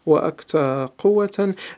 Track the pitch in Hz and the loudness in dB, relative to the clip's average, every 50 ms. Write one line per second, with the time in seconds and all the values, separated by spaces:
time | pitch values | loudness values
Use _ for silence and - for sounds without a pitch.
0 | - 165 151 - - - 156 - - - - 156 143 135 131 139 135 127 - - | 0 2 2 2 2 0 -4 -6 -6 -4 -2 0 0 0 -2 -2 -4 -8 -6 -2
1 | - 202 208 208 202 202 202 - 202 196 190 - - - - | 2 2 2 2 0 -2 -2 -2 -2 -2 -2 -4 -8 -18 -14